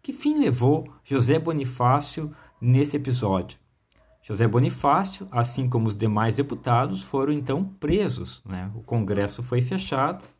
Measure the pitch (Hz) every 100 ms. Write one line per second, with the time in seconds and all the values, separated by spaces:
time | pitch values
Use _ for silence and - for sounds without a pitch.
0 | - - 294 302 240 120 123 156 - -
1 | _ 135 123 160 165 156 123 - 123 139
2 | - - 151 - - _ 120 127 147 147
3 | 131 123 104 95 90 - _ _ _ _
4 | _ _ - 101 113 120 127 - 143 156
5 | 190 - - 120 120 - 127 120 110 101
6 | 110 107 113 107 143 113 131 120 143 190
7 | - 135 139 151 127 143 190 - 147 190
8 | 185 123 92 - - 92 92 110 - 120
9 | 98 101 101 - 120 123 123 190 190 135
10 | 143 185 - _